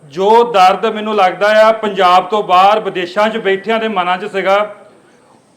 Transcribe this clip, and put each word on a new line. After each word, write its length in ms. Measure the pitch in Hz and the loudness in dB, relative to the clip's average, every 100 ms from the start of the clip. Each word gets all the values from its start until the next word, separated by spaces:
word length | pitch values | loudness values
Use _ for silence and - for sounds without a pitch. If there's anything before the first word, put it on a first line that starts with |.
| 147 | -16
ਜੋ 380 | 143 196 226 | -4 2 4
ਦਰਦ 420 | 240 202 185 190 220 | 4 4 4 2 -4
ਮੈਨੂੰ 300 | 214 214 214 | -6 -6 0
ਲੱਗਦਾ 520 | 185 175 202 214 220 | 0 0 0 4 4
ਆ 40 | |
ਪੰਜਾਬ 560 | 220 214 190 180 180 190 | 2 -4 0 2 2 2
ਤੋਂ 160 | 214 | -6
ਬਾਹਰ 360 | 180 180 196 214 | 0 2 4 2
ਵਿਦੇਸ਼ਾਂ 500 | 196 180 180 - 214 | -2 -8 -6 -2 -2
'ਚ 80 | 220 | -2
ਬੈਠਿਆਂ 420 | 180 190 202 226 | -4 -4 -2 -4
ਦੇ 80 | 220 | -4
ਮਨਾਂ 300 | 196 180 185 | -4 -4 -4
'ਚ 80 | 208 | -6
ਸੀਗਾ, 500 | 190 180 202 208 - - _ _ _ _ _ _ | -6 0 0 -2 -10 -20 _ _ _ _ _ _